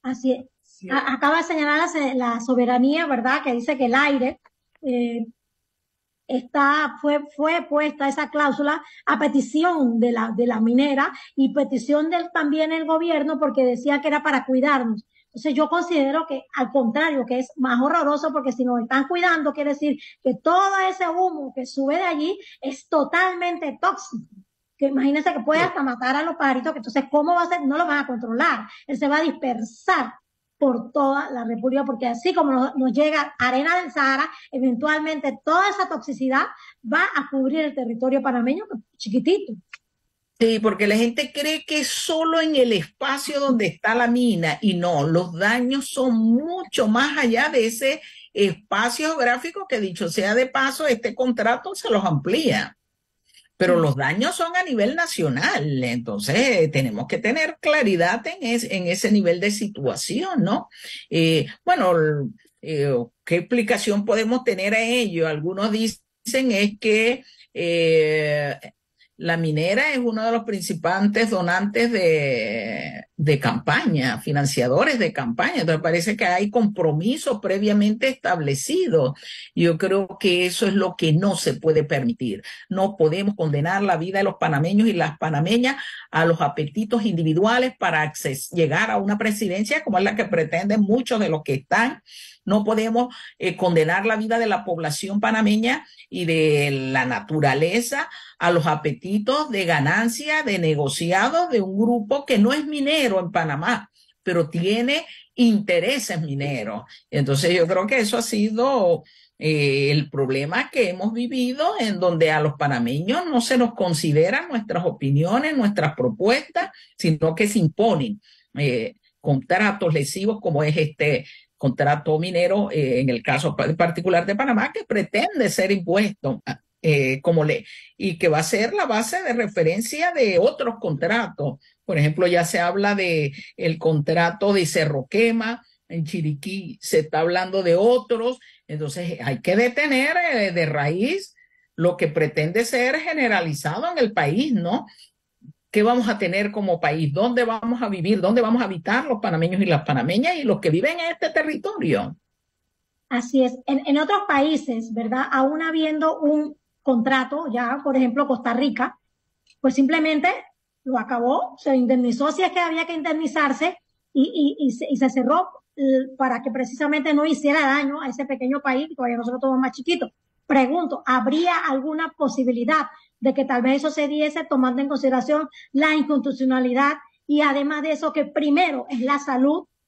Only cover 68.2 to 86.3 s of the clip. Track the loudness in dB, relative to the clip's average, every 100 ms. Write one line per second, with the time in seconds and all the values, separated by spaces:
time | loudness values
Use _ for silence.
68.2 | 0 0 -2 -6 -12 _ _ _ _ _
69.2 | -2 0 0 0 0 0 0 0 -2 -2
70.2 | 0 -2 -2 -6 -6 -4 -2 2 2 2
71.2 | 0 0 0 0 0 0 0 2 2 4
72.2 | 2 0 -2 -4 -6 -8 -10 -14 -16 -4
73.2 | 0 2 0 -2 0 0 0 0 -2 -4
74.2 | -2 0 0 0 2 2 2 2 -2 -2
75.2 | -6 -2 -2 0 0 0 0 0 -2 -2
76.2 | 0 0 0 2 0 2 0 2 0 -2
77.2 | -2 -4 -2 0 2 4 2 2 -2 -2
78.2 | -2 -2 0 -2 -2 0 2 2 2 -4
79.2 | -14 -18 -8 0 2 2 0 0 -2 -2
80.2 | 0 2 0 0 0 2 0 0 2 2
81.2 | 2 0 -2 0 2 2 2 -2 -2 -2
82.2 | -4 -6 -10 -20 -8 -2 -2 2 2 2
83.2 | -2 -2 -2 0 0 0 0 0 0 0
84.2 | -2 0 -2 0 2 4 4 2 -2 -2
85.2 | -2 0 2 2 2 -2 -10 -14 -4 0
86.2 | 2